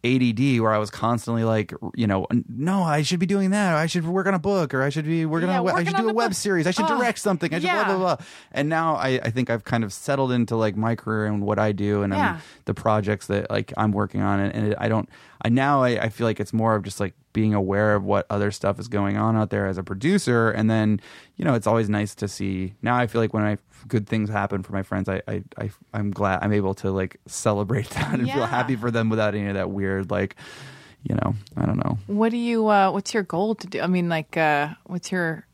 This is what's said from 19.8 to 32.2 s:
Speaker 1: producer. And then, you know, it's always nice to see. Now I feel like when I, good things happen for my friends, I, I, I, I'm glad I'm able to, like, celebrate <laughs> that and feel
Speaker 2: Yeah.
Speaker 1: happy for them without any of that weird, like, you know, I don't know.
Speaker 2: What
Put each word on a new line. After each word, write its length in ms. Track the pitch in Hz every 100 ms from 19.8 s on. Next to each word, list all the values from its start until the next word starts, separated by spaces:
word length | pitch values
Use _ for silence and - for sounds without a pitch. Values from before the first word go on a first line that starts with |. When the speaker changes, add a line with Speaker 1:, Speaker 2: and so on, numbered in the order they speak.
Speaker 1:
producer. 680 | 90 95 139 196 - 120 113
And 180 | 110 110
then, 320 | 110 107 104 - - - -
you 80 |
know, 100 | - 120
it's 120 | 104
always 220 | 113 104
nice 260 | 104 104 -
to 120 | 104
see. 460 | - 98 95 95 101
Now 140 | 113 123
I 120 | 120
feel 120 | 120
like 140 | 110
when 100 | 110
I, 140 | 107 104 _ - -
good 200 | 117 101
things 220 | 113 104
happen 340 | 104 101 101
for 80 | 95
my 120 | 98
friends, 260 | 92 98 95
I, 120 | 95 -
I, 160 | 95 - -
I, 120 | 104 - _
I'm 180 | 107 101
glad 280 | 98 101 92
I'm 120 | 101
able 200 | 104 95 95
to, 160 | 98
like, 260 | 95 95 - -
celebrate 640 | - 117 104 98 117 113
<laughs> 80 | -
that 160 | -
and 100 | 131
feel 140 | 120 139
Speaker 2:
Yeah. 100 | 113
Speaker 1:
happy 300 | 123 127 123
for 120 | 120
them 180 | 117 113
without 260 | 110 107 104
any 120 | 101
of 80 | 98
that 140 | 92
weird, 380 | 98 98 95 95
like, 260 | 98 98 - - - - - - -
you 120 | - -
know, 200 | - 107 - -
I 80 | -
don't 180 | -
know. 140 | - 107 -
Speaker 2:
What 220 | 208